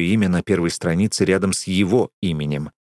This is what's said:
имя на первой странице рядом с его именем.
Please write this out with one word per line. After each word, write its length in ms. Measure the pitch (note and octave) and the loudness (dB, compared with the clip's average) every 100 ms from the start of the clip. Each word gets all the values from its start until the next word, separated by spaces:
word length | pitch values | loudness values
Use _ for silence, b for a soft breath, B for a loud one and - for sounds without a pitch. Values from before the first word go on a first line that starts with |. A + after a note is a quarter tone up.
| E2+ | 2
имя 160 | A2 G2 | 2 2
на 120 | F2 | 0
первой 300 | - F#2+ E2+ | 0 0 0
странице 540 | - F2 E2 G#2+ - F#2+ | -2 -2 0 0 0 2
рядом 260 | F#2+ F#2+ | 2 0
с 120 | F2+ - | -2 -2
его 440 | F#2 F#2+ A#2+ - _ | 0 2 2 0 _
именем. 500 | F#2+ D#2 D2 D2 D2+ - | -4 -2 -2 -4 -6 -14